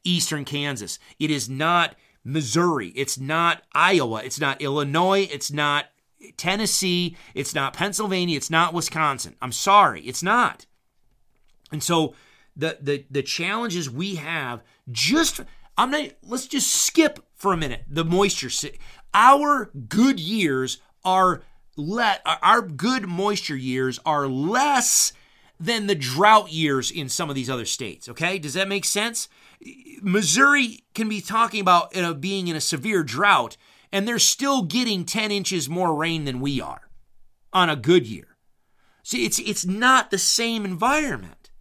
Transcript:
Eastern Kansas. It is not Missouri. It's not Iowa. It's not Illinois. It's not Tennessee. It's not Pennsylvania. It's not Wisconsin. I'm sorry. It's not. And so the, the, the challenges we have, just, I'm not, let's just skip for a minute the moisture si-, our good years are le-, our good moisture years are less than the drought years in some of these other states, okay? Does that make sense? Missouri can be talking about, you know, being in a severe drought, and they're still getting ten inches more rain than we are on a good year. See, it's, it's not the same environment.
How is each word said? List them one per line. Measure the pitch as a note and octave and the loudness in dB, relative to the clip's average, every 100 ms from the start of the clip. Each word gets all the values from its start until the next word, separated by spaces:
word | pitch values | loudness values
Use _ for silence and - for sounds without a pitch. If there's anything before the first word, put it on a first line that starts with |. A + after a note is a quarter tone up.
Eastern | F3+ F3 - D3+ | -2 -2 -2 -4
Kansas. | C3+ C#3+ C#3+ C3 G2 - _ _ | -6 -6 -6 -6 -10 -14 _ _
It | D3+ | -2
is | D3 A2+ | -2 -4
not | C3 D#3+ F3 E3 - _ _ B2 | -4 0 2 0 -6 _ _ -6
Missouri. | D3+ B2+ D3+ F3 D3 F#2 B2 | -4 -2 2 2 0 -4 -6
It's | C#3 - | -6 -6
not | C3+ D#3+ E3+ D#3 _ | -4 0 0 0 _
Iowa. | D3 F3 F#3 B2 A2 | 2 4 4 2 -4
It's | B2+ C3+ | -8 -4
not | C#3+ C3+ | -2 -2
Illinois. | C#3+ C#3+ C#3+ D#3 F#3 G3 G3 | -2 -2 0 2 2 2 0
It's | C#3+ - | -4 -6
not | C#3+ D3 C#3+ - _ _ _ - - | -2 0 0 -4 _ _ _ -20 -8
Tennessee. | E3+ G3+ G#3 - F#3+ F3 F3 F3 - | -2 -2 0 0 2 0 0 -6 -12
It's | - C#3+ | -8 -6
not | D3+ C3+ | -4 -4
Pennsylvania. | - F#3+ G3+ G#3+ F#3 F3 D3 | -4 -4 -2 -2 -2 0 -2
It's | - | 0
not | D#3+ E3+ | 2 2
Wisconsin. | E3+ E3+ D#3+ D3+ C3+ - - | 0 -4 -2 -2 -2 -8 -10
I'm | B2+ | -8
sorry. | A2+ - G3+ E3+ F2+ | -4 4 6 6 2
It's | A#2 B2+ | -8 -6
not. | F3 A#3 A3+ - - _ _ _ _ _ _ _ _ _ _ | 0 2 0 -4 -20 _ _ _ _ _ _ _ _ _ _
And | D3+ | -8
so | - E3+ D#3 - _ _ _ - | 0 2 0 -4 _ _ _ -6
the, | D#3+ - | -6 -6
the, | C#3 C#3+ - | -4 -4 -2
the | C#3 | -4
challenges | C3+ - F3 G#3+ A#3 F3 C#3+ | -4 -4 -2 -2 -4 -4 -4
we | A#2+ F#3+ | -4 -6
have, | F3+ D3+ E3 C3 A#2+ _ _ - | -6 -4 -4 -4 -6 _ _ -10
just, | A#2 D#3 D4 - - - - - - | -2 2 2 2 -2 -14 -18 -8 -2
I'm | B3 | 0
not, | D4 C#4+ - | 0 -4 -12
let's | E3+ B3 - | -8 -8 -4
just | C#4+ - | -2 0
skip | - - - D4+ - _ | 0 2 4 2 2 _
for | _ G3 | _ 0
a | F3 | 0
minute | D3 A#2 - | -2 -6 -6
the | C#3+ E3 | -2 2
moisture | F3+ G3+ - B2+ | 4 2 0 -6
si-, | - D3 - - - - | -6 -6 -10 -16 -18 0
our | G3 A#3+ C#4 D4 C#4+ G#3+ C#3+ G#2+ | 6 8 8 6 0 -2 -12 -4
good | F#3+ B3+ A3 | 4 4 4
years | D#3+ A3 E3 C3 C3 - _ _ | -2 0 0 0 -2 -6 _ _
are | F#3+ F#3 F#3 D#3+ - - - - | 0 4 4 2 -6 -20 -20 -10
le-, | D3 A3+ A3+ F#3 | -6 0 0 0
our | - E3 F3+ A#3 | -2 2 6 4
good | G3 C#3 G3+ B3+ F#3+ | 2 -4 -2 -2 -4
moisture | E3+ G3+ G#3 - C#3 | -2 -2 -2 -4 -6
years | C3 B2+ C3 A#2+ D#3+ | -4 -2 -2 -2 -2
are | D3 C#3 | 0 0
less | C3 D3+ A#3+ C#4+ C4+ A#3+ - - - _ _ _ _ | -2 0 2 2 2 2 2 0 -4 _ _ _ _
than | E3 A#3 G3+ | -4 -2 0
the | |
drought | F#3 B2+ B2+ G#3 G#3+ D#3 | -2 -2 4 6 6 4
years | D#3 D#3 C3+ B2 | -2 0 0 -2
in | E3+ C3+ | -6 -6
some | - E3 | -4 -4
of | C#3 | -4
these | B2 | -4
other | B2+ G#2+ | -4 -4
states, | - A#2 - - | -6 -8 -12 -16
okay? | A#2 E3 F#3+ | -6 -4 -4
Does | D3 | -6
that | C#3+ G3 | -4 -4
make | G3 | -2
sense? | - G3+ A3+ A3+ - _ - _ - - - - | -2 -2 -2 -6 -10 _ -20 _ -20 -20 -20 -8
Missouri | G3 F#3+ F#3 - C#4 C#4+ A#3+ - _ | 0 0 2 4 6 4 0 -6 _
can | - A3 | -6 -4
be | G#3+ | -4
talking | - A3 A#3 G#3+ | -4 0 0 0
about, | F#3+ F3 - | 4 4 2
you | F#3 | -4
know, | F3 | -2
being | D3+ F3 G3 F3+ | -2 -4 -4 -4
in | D#3 | -4
a | |
severe | - D3+ G#3+ G3 | -4 -4 0 0
drought, | C#3+ A#2+ G3+ E3+ A#2 - _ _ _ | 0 0 4 4 2 -8 _ _ _
and | G3 G#3 | -2 0
they're | A#3 | 2
still | - - C#4 C4+ | 2 2 0 0
getting | F3 G#3 B3 G3 | 0 0 0 -2
ten | F3 A3+ G#3+ | -2 -4 -2
inches | G3+ F#3 F#3 C3 | -2 -2 -4 -2
more | E3+ F3+ | 0 0
rain | D3+ D#3+ E3 | 0 -2 -2
than | C#3+ B2+ | -4 -4
we | C#3 C3+ | -2 -4
are | D2+ - - - - - - _ _ | -6 -14 -18 -20 -20 -20 -20 _ _
on | F#3+ F3 | 0 2
a | C#3+ | 0
good | A#2 F3+ A2+ | 4 4 4
year. | G2 - _ _ _ _ _ _ _ | -12 -14 _ _ _ _ _ _ _
See, | - B3 | -8 -2
it's, | - - | 0 -2
it's | - G#3 | -2 -4
not | F#3 G3 B3 C4 - | -4 2 4 4 2
the | F#3+ | -2
same | - - A#3 A3+ | 0 0 0 -2
environment. | G3+ F3 A#3 D4 D4+ C3+ F2+ - - - | -4 -2 0 2 0 -6 -10 -20 -20 -20